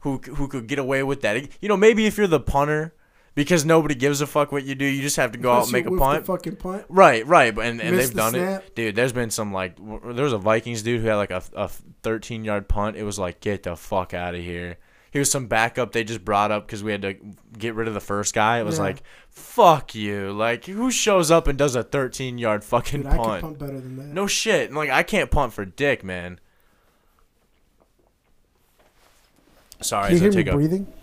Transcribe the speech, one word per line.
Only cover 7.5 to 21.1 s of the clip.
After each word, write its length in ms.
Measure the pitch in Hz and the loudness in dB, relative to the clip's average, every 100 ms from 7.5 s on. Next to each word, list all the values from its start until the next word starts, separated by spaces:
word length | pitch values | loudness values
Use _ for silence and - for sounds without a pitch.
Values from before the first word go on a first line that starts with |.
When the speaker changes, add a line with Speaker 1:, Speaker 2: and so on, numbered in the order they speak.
Speaker 1:
but, 120 | 107 113 | 2 -4
and, 120 | 117 | -4
and 160 | 113 180 | -2 0
Speaker 2:
Miss 120 | 131 | 0
Speaker 1:
they've 80 | 110 | 0
Speaker 2:
the 60 | |
Speaker 1:
done 100 | 110 | 0
Speaker 2:
snap. 320 | 120 180 190 | 0 -4 -4
Speaker 1:
it. 120 | - - | -8 -4
Dude, 200 | 113 101 | -4 0
there's 180 | 127 | 0
been 160 | 120 117 | 0 -4
some, 240 | - 107 | -4 -4
like, 220 | 95 95 85 | -4 -6 -8
w-, 360 | 104 110 117 | -16 -14 -10
there 100 | 120 | -2
was 100 | 143 | -2
a 60 | 113 | 0
Vikings 420 | 95 110 120 117 | 2 2 0 -6
dude 200 | 107 120 | -2 0
who 60 | 113 | 0
had, 80 | 107 | 0
like, 120 | 98 | -2
a, 140 | 90 - | -4 -8
a 140 | - 98 - - - | -8 -8 -8 -18 -10
thirteen-yard 680 | 113 110 - 117 110 104 98 | -6 -6 -6 -10 -4 -4 -2
punt. 300 | 104 104 104 | -2 -2 -4
It 60 | |
was 160 | 104 101 | -8 -4
like, 200 | 90 87 | -6 -4
"Get 220 | - 98 | -4 -4
the 120 | - 85 | -6 -10
fuck 400 | - 98 90 90 | -4 -4 -4 -6
outta 240 | 90 87 | -6 -6
here." 380 | 87 87 87 87 - _ _ | -8 -8 -10 -12 -20 _ _
He 80 | 143 | -2
was 100 | 139 | -2
some 160 | 143 120 | -2 -2
backup 460 | 110 117 123 120 | 0 0 0 -2
they 120 | 120 | -2
just 220 | 110 117 95 | -4 -6 0
brought 260 | 101 104 | 0 2
up 160 | 104 - | 0 -4
'cause 160 | 110 | -10
we 80 | 104 | -6
had 120 | 101 | -4
to 120 | 98 95 104 95 - 113 | -4 -8 -14 -20 -20 -8
get 200 | 113 110 | -8 -4
rid 120 | 113 | -4
of 60 | |
the 60 | 104 | -4
first 340 | - 101 101 | -4 -4 -2
guy. 260 | - 107 117 | 2 2 2
It 40 | 110 | 0
was 120 | - | -2
Speaker 2:
Yeah. 80 | 98 | -2
Speaker 1:
like, 180 | 95 - - - | -4 -12 -20 -20
"Fuck 640 | - - - 202 151 - | -20 -14 6 8 8 0
you." 380 | 113 104 101 98 | -8 -4 -4 -6
Like, 340 | 101 113 117 - | -2 -2 -2 -6
who 240 | 196 254 | -6 -2
shows 400 | 240 - | 0 2